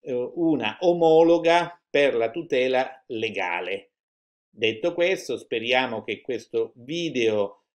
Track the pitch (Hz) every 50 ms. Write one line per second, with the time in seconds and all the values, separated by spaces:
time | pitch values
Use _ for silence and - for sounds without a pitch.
0 | - 147 127 123 123 127 - 165 170 165 156 127 113 107 110 - 180 175 175 170
1 | 165 160 160 160 165 165 170 170 165 165 170 175 170 156 - _ _ _ - 143
2 | 143 135 120 117 113 113 113 175 160 - 143 127 127 127 127 127 131 - - _
3 | _ _ 127 110 113 110 101 95 92 90 87 90 92 90 98 92 - _ _ _
4 | _ _ _ _ _ _ _ _ _ _ _ 107 113 113 113 110 - 170 170 175
5 | 170 185 190 190 - - 120 101 - _ 123 117 110 120 123 127 131 123 113 107
6 | 110 - 104 - _ - 123 107 - _ - 117 113 113 _ 123 120 131 160 175
7 | 170 160 131 127 113 110 107 104 101 101 - _ _ _